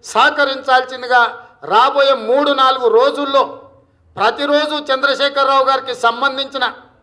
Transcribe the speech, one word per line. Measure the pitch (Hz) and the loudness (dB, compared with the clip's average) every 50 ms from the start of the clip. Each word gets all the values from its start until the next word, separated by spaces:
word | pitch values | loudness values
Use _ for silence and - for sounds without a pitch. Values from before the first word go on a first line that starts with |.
| _ - - | _ -4 0
సహకరించాల్సిందిగా | 214 247 294 294 294 285 269 269 262 - 262 254 254 254 254 262 247 247 247 254 247 233 - 233 - - - _ _ - 143 185 | 2 2 2 2 0 -2 -2 -2 -6 -2 2 2 2 2 0 -10 -12 -4 0 2 2 2 2 -2 -10 -18 -20 _ _ -8 0 2
రాబోయే | 220 247 277 277 277 277 277 269 254 220 220 | 2 2 2 2 2 2 2 2 0 0 -2
మూడు | 247 277 294 285 277 269 269 | 0 0 0 0 0 2 2
నాలుగు | 262 262 262 247 233 220 226 | 2 0 0 0 2 2 4
రోజుల్లో | 254 285 - 277 285 277 277 269 240 - - - - - _ _ _ _ _ _ _ _ _ | 2 2 0 -2 -6 0 0 0 0 0 -4 -18 -20 -20 _ _ _ _ _ _ _ _ _
ప్రతిరోజు | - 202 226 240 - 285 285 294 294 302 302 302 294 294 285 | -2 0 0 0 0 -2 0 0 0 0 0 -4 -6 -4 -2
చంద్రశేఖరరావు | 269 262 277 277 269 - 277 277 277 277 269 269 277 269 269 254 | -2 0 0 0 0 0 -2 -2 0 0 0 2 2 2 2 2
గారికి | 269 262 254 254 247 - - | 0 -2 -2 -6 -8 -2 0
సంబంధించిన | 233 233 240 262 277 269 269 277 269 269 269 247 226 - - - - _ _ | 0 0 0 -2 -4 -2 -4 -10 -8 -6 -6 -6 -6 -6 -10 -20 -20 _ _